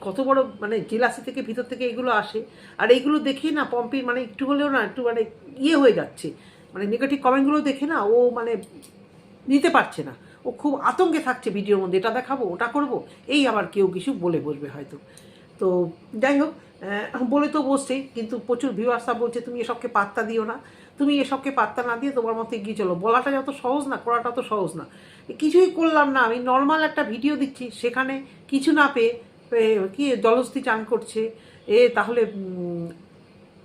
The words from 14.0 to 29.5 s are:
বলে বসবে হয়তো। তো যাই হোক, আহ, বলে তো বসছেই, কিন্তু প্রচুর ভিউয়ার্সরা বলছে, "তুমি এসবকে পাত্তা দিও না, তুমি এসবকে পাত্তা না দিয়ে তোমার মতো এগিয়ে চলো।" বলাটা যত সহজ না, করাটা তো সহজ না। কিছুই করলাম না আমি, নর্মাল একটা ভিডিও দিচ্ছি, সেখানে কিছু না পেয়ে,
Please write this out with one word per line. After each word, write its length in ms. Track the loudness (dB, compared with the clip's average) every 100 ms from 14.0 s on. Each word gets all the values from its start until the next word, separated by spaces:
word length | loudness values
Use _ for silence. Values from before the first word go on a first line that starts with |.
| -4
বলে 260 | -2 0 -2
বসবে 280 | -4 -8 -10
হয়তো। 300 | -12 -14 -16 -20 -20 -20 -20 -20 -2
তো 320 | 0 2 0 -4 -14 -2
যাই 240 | 2 2
হোক, 100 | 0
আহ, 760 | -4 -20 -16 -8 -6 -6 -4
বলে 240 | 0 2 2
তো 140 | 0
বসছেই, 460 | 0 0 0 -6 -6 -10
কিন্তু 240 | -8 -8
প্রচুর 320 | -4 -2 -2
ভিউয়ার্সরা 420 | -2 0 -2 -2
বলছে, 280 | -2 -2 -4
"তুমি 180 | -8 -8
এসবকে 280 | -6 -6 -2
পাত্তা 360 | -2 -2 -2
দিও 200 | -2 -2
না, 160 | -4 -8 -14 -20 -20 -2
তুমি 220 | 2 2
এসবকে 320 | 0 -2 -2
পাত্তা 320 | -2 -2 -2
না 140 | -4 -2
দিয়ে 140 | -2
তোমার 240 | -2 -2 -4
মতো 200 | -4 -6
এগিয়ে 200 | -6 -4
চলো।" 200 | -2 0
বলাটা 360 | 2 2 2
যত 180 | -2 -4 -6
সহজ 260 | -2 -2 -2
না, 100 | -6
করাটা 340 | -2 -2 -2
তো 100 | -4
সহজ 340 | -4 -2 -2 -6
না। 100 | -14 -18 -20 -20 -16 -2
কিছুই 320 | 4 6 6
করলাম 400 | 4 2 4 4
না 80 | 4
আমি, 200 | 2 0
নর্মাল 440 | 2 2 4 2
একটা 200 | 2 0
ভিডিও 320 | -4 -2 -2 0
দিচ্ছি, 360 | -4 -6 -12
সেখানে 500 | -4 -4 -2 -2 -4 -10 -20 -4
কিছু 240 | 0 2
না 160 | 4 4
পেয়ে, 260 | 4 2 0 -10 -20 -4